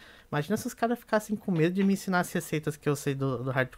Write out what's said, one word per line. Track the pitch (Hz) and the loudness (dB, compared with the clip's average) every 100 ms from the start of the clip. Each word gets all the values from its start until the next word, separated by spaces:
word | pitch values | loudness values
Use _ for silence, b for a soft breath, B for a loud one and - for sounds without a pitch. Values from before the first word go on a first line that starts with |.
| b b b | b b b
Imagina | 147 151 208 | -4 -2 -2
se | 247 | -4
os | |
caras | - 233 240 | -2 -2 -2
ficassem | - 214 214 | 0 -2 0
com | 208 - | -4 0
medo | 165 165 | 2 2
de | 185 | 4
me | 196 | 2
ensinar | 190 - 180 | 2 2 0
as | - | 2
receitas | 180 - 156 156 151 | -2 -2 -4 -2 -4
que | - | -2
eu | 143 | -2
sei | 147 135 | -2 -2
do, | 135 120 | -2 -2
do | 131 | -2
Hard | 131 127 | 0 0